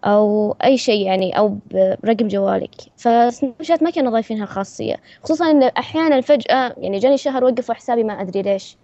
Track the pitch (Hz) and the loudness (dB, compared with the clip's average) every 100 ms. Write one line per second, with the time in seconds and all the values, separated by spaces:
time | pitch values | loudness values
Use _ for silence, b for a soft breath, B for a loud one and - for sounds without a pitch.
0 | 202 208 214 214 208 - - 262 - 208 | 2 2 4 2 -2 0 2 2 2 0
1 | 190 190 185 - 214 202 - 190 190 - | 0 0 0 0 0 -2 -6 0 2 0
2 | 208 220 220 196 196 190 - - - _ | -2 0 0 0 0 -2 -4 -16 -20 _
3 | 233 233 240 240 269 233 311 330 320 339 | 0 4 2 0 -6 -6 -2 0 0 0
4 | 262 226 214 220 202 - 196 - 110 - | 0 -2 -4 -8 -6 -8 -8 -8 -6 -6
5 | b b - 311 330 302 254 - 247 320 | b b -4 -2 4 4 4 0 -4 -2
6 | 320 269 254 294 - 262 247 - 185 196 | 2 2 2 0 2 0 -2 -6 -6 0
7 | 247 277 294 262 254 247 240 226 - 233 | 2 2 0 0 0 0 -6 -8 -2 -2
8 | 220 208 190 190 196 196 - _ | -2 -4 -6 -4 -2 -4 -6 _